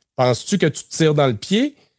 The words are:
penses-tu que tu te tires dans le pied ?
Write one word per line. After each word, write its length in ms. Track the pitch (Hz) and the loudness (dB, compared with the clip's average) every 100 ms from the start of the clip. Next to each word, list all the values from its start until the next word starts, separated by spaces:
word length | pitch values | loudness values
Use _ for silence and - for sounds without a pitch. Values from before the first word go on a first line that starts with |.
| _ - | _ -2
penses-tu 420 | 123 120 - 196 | 0 0 -2 0
que 80 | 165 | 0
tu 180 | - | -2
te 120 | - - | -6 0
tires 180 | 160 | 2
dans 140 | 151 139 | 2 0
le 80 | 101 | 0
pied ? 400 | - 202 285 - _ | -2 0 -2 -6 _